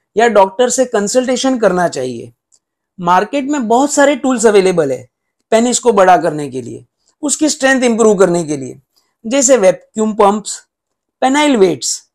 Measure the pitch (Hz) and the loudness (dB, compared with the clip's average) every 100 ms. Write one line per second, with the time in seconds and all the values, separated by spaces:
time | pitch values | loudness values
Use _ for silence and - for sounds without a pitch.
0 | _ 202 233 208 190 - 247 247 247 214 | _ -2 2 4 2 2 -2 0 -2 -2
1 | 202 254 254 247 262 262 214 180 175 147 | -2 -2 -2 -2 -2 0 0 0 -2 -4
2 | 127 117 120 _ _ _ _ _ _ - | -8 -10 -14 _ _ _ _ _ _ -8
3 | 175 185 208 285 269 294 214 233 285 - | 0 0 0 -4 -4 -4 0 0 0 2
4 | 277 294 262 247 220 208 185 175 143 123 | 2 2 -2 0 2 4 2 0 -2 -4
5 | 110 _ _ _ _ 226 240 233 247 202 | -10 _ _ _ _ 0 0 0 0 2
6 | 185 175 165 151 147 127 117 117 120 _ | 4 4 2 -6 -8 -10 -12 -16 -20 _
7 | _ _ 294 - 302 - 262 262 247 220 | _ _ -8 -2 -2 -2 0 0 0 2
8 | 220 196 185 175 151 147 127 131 _ _ | 2 4 2 0 -4 -8 -10 -14 _ _
9 | _ _ 226 269 254 254 190 175 _ 214 | _ _ -4 -2 2 4 4 0 _ -6
10 | 220 208 202 214 - - _ _ _ _ | -4 2 2 0 -4 -14 _ _ _ _
11 | _ _ 262 285 294 240 190 139 - - | _ _ -2 0 2 2 0 -4 -8 -10
12 | - | -12